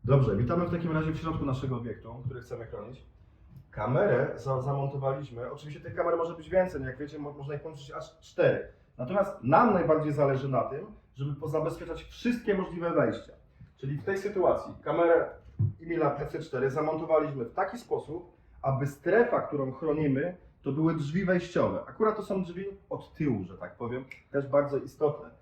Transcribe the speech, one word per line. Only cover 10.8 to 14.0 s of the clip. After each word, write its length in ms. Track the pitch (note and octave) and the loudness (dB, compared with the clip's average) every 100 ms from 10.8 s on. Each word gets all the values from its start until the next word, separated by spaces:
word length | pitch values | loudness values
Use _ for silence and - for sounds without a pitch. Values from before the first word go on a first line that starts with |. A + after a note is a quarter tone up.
| G#2+ - _ | -10 -16 _
żeby 260 | - C#3 C#3+ | -8 -6 -4
pozabezpieczać 640 | D#3 D#3 D#3 E3 E3+ D#3+ | -2 0 -2 -4 -8 -10
wszystkie 500 | - - A#3+ A#3+ - | -10 -4 -2 0 0
możliwe 360 | F#3+ F3+ F3 E3+ | 0 0 -2 0
wejścia. 420 | D#3+ A2 G#2 - - _ _ - _ | 4 2 0 -8 -20 _ _ -20 _
Czyli 220 | C#3 | -6
w 60 | D3 | -4